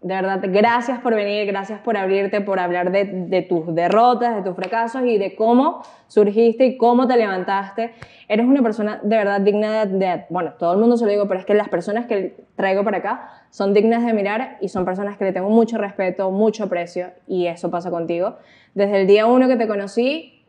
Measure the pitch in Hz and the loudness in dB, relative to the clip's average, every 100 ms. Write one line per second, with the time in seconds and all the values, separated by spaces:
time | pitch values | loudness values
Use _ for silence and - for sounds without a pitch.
0 | 175 185 190 190 196 196 220 240 247 247 | -6 -4 -2 -4 0 2 2 2 -2 -4
1 | 254 220 202 208 202 196 196 208 - 208 | -2 -2 -2 -2 -4 -4 -8 -8 -4 -2
2 | 190 196 196 208 202 190 180 175 180 190 | 0 0 0 -2 -2 -2 -2 -2 0 0
3 | 202 185 170 180 175 170 165 160 175 202 | -2 -4 -2 -2 0 -4 -2 -2 2 4
4 | 240 247 240 220 185 180 185 226 233 262 | 4 2 -2 -2 -6 -8 -6 -4 -4 -2
5 | 247 214 190 - 220 240 294 - - - | 0 0 -2 -2 2 4 2 -2 -16 -20
6 | _ - 202 208 233 226 254 254 233 240 | _ 2 4 4 4 4 2 4 4 4
7 | 254 247 208 185 185 196 196 - 233 - | 4 2 2 -2 -2 -4 -4 -8 -8 -10
8 | - - - 220 240 277 233 214 208 208 | -20 -20 -2 0 4 4 4 0 -4 -4
9 | 208 220 202 202 202 208 214 220 208 190 | 0 2 2 2 2 2 0 0 0 0
10 | 190 170 - 180 160 - 170 185 226 233 | 0 -2 -4 -6 -6 -4 0 2 4 4
11 | 220 208 202 185 - 208 208 - - 214 | 2 0 0 -4 0 0 0 -4 -4 -6
12 | 240 208 156 - _ - 196 190 208 190 | -4 -4 -6 -10 _ -4 -2 0 0 -2
13 | 190 254 - - _ - 196 202 220 240 | -4 -8 -10 -20 _ -6 0 2 4 2
14 | 233 214 196 220 - - 180 196 180 185 | 0 0 -2 -4 -6 -10 -8 -4 -4 -4
15 | 202 202 196 185 190 226 226 233 202 196 | -8 -4 -4 -2 2 2 2 -2 -6 -4
16 | 185 185 190 190 220 214 196 175 170 180 | -4 -2 -4 0 0 0 -6 -6 -6 -8
17 | 180 - - 180 175 170 180 175 180 170 | -10 -14 -8 -4 -4 -4 -6 -6 -6 -6
18 | 165 170 196 - - _ _ 190 202 202 | -4 -2 -4 -6 -20 _ _ -4 0 2
19 | 190 208 220 254 254 247 220 202 196 - | 4 6 6 4 4 2 0 -2 -4 0
20 | 247 320 - _ | 0 -2 -10 _